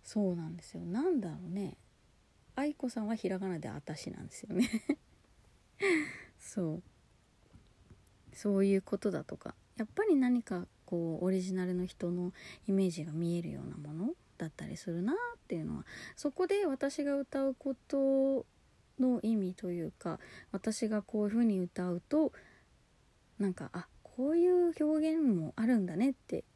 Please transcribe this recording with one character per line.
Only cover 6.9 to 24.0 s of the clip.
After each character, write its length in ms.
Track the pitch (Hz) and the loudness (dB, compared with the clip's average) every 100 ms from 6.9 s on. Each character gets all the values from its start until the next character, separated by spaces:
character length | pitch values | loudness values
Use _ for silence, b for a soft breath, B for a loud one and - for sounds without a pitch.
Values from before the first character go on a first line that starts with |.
| _ _ _ _ _ _ - - _ - - - _ - | _ _ _ _ _ _ -20 -20 _ -20 -20 -20 _ -20
そ 260 | - 208 196 | -6 0 4
う 60 | |
い 120 | 196 196 | 6 4
う 60 | |
こ 160 | - 196 | 2 -2
と 120 | 208 | -2
だ 140 | 180 | -2
と 120 | - - | -6 -12
か。 180 | - - _ - | -12 -14 _ -8
や 80 | |
っ 40 | 220 | -6
ぱ 100 | - | 0
り 120 | 427 294 | 4 4
何 260 | 254 247 | 6 2
か 240 | - 185 180 _ | 0 -6 -6 _
こ 340 | - 175 165 160 | -6 -2 -2 0
う、 20 | |
オ 60 | 180 | 2
リ 100 | 190 | 2
ジ 140 | 185 | 0
ナ 100 | 185 | -2
ル 100 | 180 | 0
の 120 | 180 180 | -2 -4
人 240 | - 175 | -4 -4
の 220 | 180 180 B B B - | -2 -4 B B B 0
イ 60 | |
メ 160 | 196 190 | 2 2
ー 20 | |
ジ 140 | 170 | 0
が 80 | 160 | -6
見 240 | 156 170 170 | -2 0 0
え 60 | |
る 80 | 170 | -2
よ 120 | 139 | -8
う 40 | 135 | -8
な 80 | - | -10
も 180 | 147 | -10
の 200 | 156 214 359 _ _ | -4 -4 -4 _ _
だ 100 | 160 | -10
っ 20 | |
た 120 | - 151 | -8 -10
り 100 | 160 | -8
す 140 | - | -6
る 120 | 170 | -2
な 100 | 196 | 0
っ 40 | 359 480 480 _ | 0 -4 -8 _
て 60 | |
い 80 | - | -6
う 20 | |
の 120 | - - | -4 -6
は、 100 | - B B - | -10 B B -4
そ 160 | 294 | -4
こ 140 | - 359 | 0 0
で 200 | 392 381 | 2 2
私 380 | 269 277 - | 0 -2 -2
が 120 | 285 277 | 0 0
歌 300 | 269 269 269 | -2 0 0
う 80 | |
こ 200 | 262 277 262 _ | 0 -4 -6 _
と 580 | 277 269 269 269 269 - _ _ _ _ - | 2 4 6 4 2 -2 _ _ _ _ 0
の 220 | 254 240 | 2 4
意 140 | 214 220 | 2 2
味 180 | 190 | 0
と 160 | 185 190 | -2 -4
い 120 | 175 | -2
う 80 | 160 | -4
か、 260 | - - - B B B | -4 -6 -6 B B B
私 360 | 190 - 214 214 | -4 -2 -2 0
が 140 | 214 | -2
こ 200 | - 214 | -2 -2
う 20 | |
い 20 | 208 | 0
う 20 | |
風 140 | 220 | 4
に 160 | 233 190 | 4 2
歌 300 | 180 - 180 | 0 -2 -2
う 120 | 175 - | -2 0
と、 240 | 302 302 B B B B _ _ _ _ _ _ - | 2 2 B B B B _ _ _ _ _ _ -2
な 100 | 202 | -2
ん 60 | |
か、 160 | 180 170 | -2 -8
「あ、 160 | 175 - - | -10 -12 -20